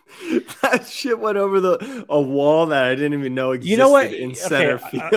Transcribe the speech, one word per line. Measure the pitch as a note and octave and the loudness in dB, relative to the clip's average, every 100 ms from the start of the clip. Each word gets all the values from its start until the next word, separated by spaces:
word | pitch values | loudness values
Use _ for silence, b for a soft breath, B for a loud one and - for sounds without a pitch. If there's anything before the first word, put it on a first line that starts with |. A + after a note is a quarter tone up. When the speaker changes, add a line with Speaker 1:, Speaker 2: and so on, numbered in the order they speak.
| _ - | _ -16
Speaker 1:
<laughs> | F4 C4 - - | -4 -4 -4 -4
That | C4+ B3 - | 0 0 -2
shit | - B3+ A3+ | -10 -6 -4
went | G#3+ G3+ | -2 -2
over | G3 G3 | 0 2
the, | F#3 E3+ B3+ B3+ - | 2 0 -4 -12 -2
a | D3 | 0
wall | C3+ C#3 C#3+ D#3+ E3 | 0 2 4 4 4
that | C#3 | 2
I | B2+ | 2
didn't | C3 D3 D3 | 0 -2 -2
even | C3 | -4
know | C3 C3 | -2 -2
Speaker 2:
You | B2+ D3+ A3+ | -2 0 4
know | C4+ | 6
what? | C#4 B3 | 6 2
Speaker 1:
existed | C3+ | -6
in | B2+ | -10
Speaker 2:
Okay, | B2+ F3+ C#3+ D3 B2 | -8 -2 0 0 -2
Speaker 1:
center | - - | -6 -8
Speaker 2:
uh, | E3 | 0